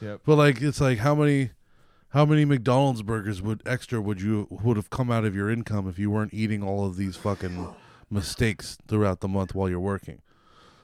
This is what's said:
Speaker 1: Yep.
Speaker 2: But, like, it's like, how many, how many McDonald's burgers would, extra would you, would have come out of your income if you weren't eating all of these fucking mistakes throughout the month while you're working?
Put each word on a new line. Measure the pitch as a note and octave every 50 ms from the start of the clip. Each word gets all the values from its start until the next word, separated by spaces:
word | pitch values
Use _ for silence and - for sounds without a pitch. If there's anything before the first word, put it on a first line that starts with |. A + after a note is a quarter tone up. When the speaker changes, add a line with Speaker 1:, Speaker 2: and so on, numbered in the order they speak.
Speaker 1:
Yep. | A2 G#2 G#2 - -
Speaker 2:
But, | D3+ D#3
like, | D3 D3 D3 C3 A2
it's | C#3+ D3 - -
like, | C#3+ C3 B2+ G#2
how | A2+ D3 D3
many, | D3+ D3 D3 C#3+ C#3 C3 A2+ - _ _ _ _ _ _ _ _ _ _ _
how | - C#3+ D3+
many | D3 D3+ D3+ D3
McDonald's | C#3+ C#3+ B2+ G#2 C3 B2 C3+ C#3+ C3+ B2 A2
burgers | G#2 G#2 A2+ A2 F#2+ G#2+ G2+ F2+
would, | G2 G#2+ G#2+ - -
extra | - B2+ B2 - - B2 A2
would | G2+ G#2 G#2 F#2
you, | F#2+ G#2+ A2 G#2 G2 -
would | F2+ E2 G2+ B2 A2+
have | G#2 F#2+ -
come | - - B2+ A#2+
out | A#2 A2+ A2
of | G#2+ F#2+
your | G2+ G2+ G#2
income | A#2 A#2 A2+ - G#2+ G2+ F#2+
if | F#2+ E2+
you | F#2 G#2 G#2
weren't | G#2 G#2+ G#2+ - -
eating | G#2+ A2 G#2 G#2+ G2+
all | G2+ G2 G2 G2+ G2+
of | F#2+ F2+
these | F#2+ G2+ F#2+ F2+
fucking | - - G#2 G2 - F#2+ F2 F2 F2 F2 E2+ - - - - - - - _
mistakes | G#2 G2+ F2 - - - B2 A2 F#2 - - - - - -
throughout | - G#2+ G#2+ G#2 G2 F#2 -
the | - F#2+
month | F#2+ G2 F#2+ - -
while | G2 F#2+ F#2
you're | F2+ F2
working? | F#2 G2+ G2 F#2 - - - - _ _ _ _ _ _ _ - - - _ _